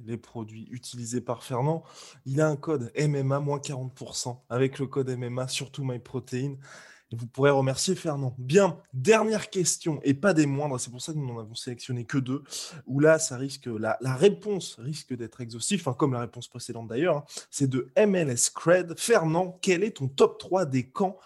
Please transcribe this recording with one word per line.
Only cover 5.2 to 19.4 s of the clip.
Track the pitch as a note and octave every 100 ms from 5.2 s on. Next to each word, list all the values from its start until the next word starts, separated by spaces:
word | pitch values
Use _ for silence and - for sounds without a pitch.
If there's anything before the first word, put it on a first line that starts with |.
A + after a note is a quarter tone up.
M | A#2+ B2+
A, | C3
surtout | - C3 -
MyProtein. | C3+ B2 - B2+ G#2+ B2+ C#3 C#3 - - - - -
Et | A#2
vous | A#2
pourrez | - C#3
remercier | C#3 C3 C3 - F3+
Fernand. | E3 C#3+ C3 A#2+
Bien, | B2+ F#3 F#3+ - -
dernière | C3 C3 A3 G#3+ G#3+ -
question, | F#3+ E3 - E3+ D3
et | C#3+
pas | C#3 G3+
des | D#3 C#3+
moindres, | C#3 D3 B2+
c'est | -
pour | B2
ça | E3
que | D#3
nous | C3
n'en | A#2
avons | A2 A#2
sélectionné | - A#2+ - B2
que | A2+ C#3+
deux, | B2 C#3 - - - D#3 -
où | C3+
là, | D3+ D#3+
ça | - B2
risque, | C3+ - B2
la, | G#2+ A2 A2
la | B2+
réponse | C3 G3+ F3+ G#3+ F#3+ - -
risque | B2+ D3+ -
d'être | A#2+ A2+ -
exhaustive, | A#2 A#2 - G3+
enfin, | C3+
comme | B2 D3
la | B2
réponse | A#2 B2 -
précédente | B2 - A#2 A2
d'ailleurs, | A#2 F3 D3
hein, | D3 - -
c'est | - C#3
de | B2+ - -
M | G#3+ F#3
L | D3
S | A#2+ -
Cred. | - E3 F3+ E3+ D#3+
Fernand, | - A3 D#3+ E3